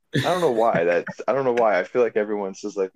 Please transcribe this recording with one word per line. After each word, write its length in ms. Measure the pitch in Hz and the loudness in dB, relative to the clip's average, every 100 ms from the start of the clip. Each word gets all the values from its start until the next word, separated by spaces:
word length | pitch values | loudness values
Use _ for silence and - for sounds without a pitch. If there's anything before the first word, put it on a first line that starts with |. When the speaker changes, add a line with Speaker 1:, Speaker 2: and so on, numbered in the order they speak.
| _ | _
Speaker 1:
I 60 | 143 | -4
don't 180 | 143 180 | 0 0
know 120 | 160 | 0
why. 320 | 113 113 87 | 2 2 2
Speaker 2:
<laughs> 0 | |
Speaker 1:
That's, 360 | 85 87 - - - | 2 0 -2 -8 -2
I 60 | |
don't 100 | 135 | 0
know 80 | 127 | 0
why. 260 | 120 110 92 | 2 2 2
I 60 | |
feel 160 | - 123 | 0 0
like 140 | 113 110 | 0 0
everyone 380 | 104 104 98 | -2 -4 -6
says, 220 | 98 104 98 | -8 -8 -4
like, 140 | 95 | -4